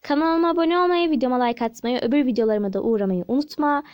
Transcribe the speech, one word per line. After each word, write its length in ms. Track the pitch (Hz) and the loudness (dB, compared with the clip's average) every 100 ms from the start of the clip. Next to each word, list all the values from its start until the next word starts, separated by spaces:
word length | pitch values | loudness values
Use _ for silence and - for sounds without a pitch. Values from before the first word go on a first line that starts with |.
Kanalıma 480 | - 285 330 330 339 | -2 0 2 2 0
abone 280 | 330 330 349 | 2 0 2
olmayı, 320 | 359 349 339 | 2 2 0
videoma 340 | 285 254 247 | 0 0 0
like 200 | 240 240 | 0 -2
atmayı, 340 | 233 - 233 247 | -6 -4 -4 -2
öbür 280 | 226 294 262 | 0 2 2
videolarıma 460 | 240 220 214 202 | 2 2 0 -2
da 100 | 196 | -2
uğramayı 420 | 220 220 196 185 175 | 0 0 0 -2 -2
unutma. 540 | 254 302 - 294 285 - | -2 -2 -2 0 0 -4